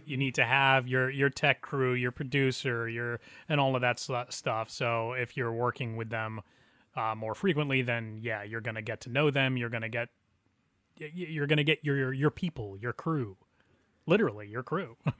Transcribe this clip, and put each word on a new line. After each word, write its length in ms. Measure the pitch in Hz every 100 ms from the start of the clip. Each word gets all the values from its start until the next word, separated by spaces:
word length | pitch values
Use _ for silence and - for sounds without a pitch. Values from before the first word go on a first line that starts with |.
| -
You 100 | 131
need 200 | 139 123
to 80 |
have 440 | 120 135 135 135 127
your, 220 | 131 127
your 180 | 139 139
tech 320 | - 147 131
crew, 320 | - 143 127
your 200 | 127 123
producer, 760 | - 135 139 135 123 135 117 117
your, 320 | 117 120 117 - - -
and 100 | 147
all 140 | 135 127
of 60 |
that 160 | 123 120
slu-, 340 | - 123 123
stuff. 380 | - 139 113 110
So 420 | - 123 117 113
if 240 | 127 120 -
you're 160 | 120
working 440 | 113 123 - 120 113
with 120 | 113
them, 320 | 113 110 110 - _ _ _ _ 135
uh, 180 | 113
more 200 | 110 110
frequently, 480 | 107 196 147 147 131
then 380 | 123 117 110 107
yeah, 200 | 117 107
you're 200 | 104 113
gonna 180 | 113 110
get 200 | 110 110
to 80 | 120
know 200 | 131 151
them. 280 | 139 131 127
You're 100 | 120
gonna 220 | 117 113
get, 180 | 117 120 _ _ _ _ _ _ _ _ _
y-, 120 | 151
y-, 120 | 175 160
you're 180 | 160 143
gonna 160 | 151
get 160 | 147 151
your, 120 | 147 139
your, 140 | 131
your 160 | 135 147
people, 480 | - 180 - 104 98
your 140 | 120
crew, 420 | - 165 156 107 95 _ _ _ _ _ _ -
literally 420 | 196 175 104 104
your 140 | 113
crew. 340 | 127 170 147 117
<laughs> 60 | 147
I 60 | -